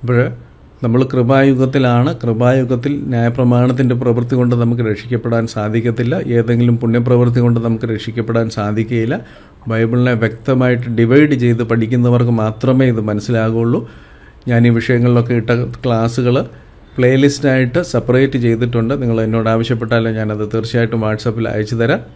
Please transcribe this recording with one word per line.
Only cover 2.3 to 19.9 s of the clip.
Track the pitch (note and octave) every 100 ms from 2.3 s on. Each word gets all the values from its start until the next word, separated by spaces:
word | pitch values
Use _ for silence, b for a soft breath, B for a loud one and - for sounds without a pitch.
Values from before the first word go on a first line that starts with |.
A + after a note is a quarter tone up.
| A2+ B2 C3 B2 B2 C3 C#3+ C#3
ന്യായപ്രമാണത്തിൻ്റെ | A#2+ A#2 A#2+ B2 A#2+ B2 B2+ C3 B2
പ്രവൃത്തി | B2 A#2 A#2+ C3
കൊണ്ട് | B2 A#2+
നമുക്ക് | A#2 A#2+ A2+
രക്ഷിക്കപ്പെടാൻ | G#2 A#2+ A#2+ A#2+ A#2 A2+
സാധിക്കത്തില്ല. | - G#2 A2 A#2 A2 A#2+ E3+ - A#2
ഏതെങ്കിലും | A#2 A#2+ A#2+ A#2
പുണ്യപ്രവൃത്തി | A#2+ A#2 A#2+ B2 A#2+ A#2+ A#2+
കൊണ്ട് | A#2 A#2
നമുക്ക് | A2+ A#2
രക്ഷിക്കപ്പെടാൻ | A2 - A2+ G#2+ A2+ A2+ A2+
സാധിക്കുകയില്ല. | G#2 G#2+ A2 A#2+ A2+ F3+ B B B B -
ബൈബിളിനെ | A2+ A2+ B2 B2 A#2
വ്യക്തമായിട്ട് | A2+ A2+ - B2+ B2+ A#2+ A#2+ A2+
ഡിവൈഡ് | A#2 C3+ D3+ C3+
ചെയ്ത് | A#2+ A#2 A#2
പഠിക്കുന്നവർക്ക് | A#2 A2+ B2 A#2+ A#2+ A#2+ A#2
മാത്രമേ | A2 A2 B2 C3 C3
ഇത് | A2+ G#2+
മനസ്സിലാകുള്ളൂ. | G#2 G#2 A#2 A2 A2+ A#2 D3+ - B B B B B -
ഞാൻ | A#2 A#2+
ഈ | A#2
വിഷയങ്ങളിലൊക്കെ | A2+ A#2+ B2 A#2+ A#2+
ഇട്ട | A#2+ A#2 A#2+ B2 A#2+ B2+
ക്ലാസ്സുകൾ | A2+ A#2 A#2 B2 B2+ B2 B B B B -
പ്ലേലിസ്റ്റായിട്ട് | B2 C3 C#3+ C#3 D3 C3 B2+ C3 F3
സെപ്പറേറ്റ് | A#2+ A2 B2+ C3+ C3
ചെയ്തിട്ടുണ്ട്. | A#2 A2+ A#2+ A#2+ A2+ C#3+
നിങ്ങൾ | B2 A2+
എന്നോട് | A2 A2+ A2+
ആവശ്യപ്പെട്ടാൽ | A2+ A2+ A#2 A#2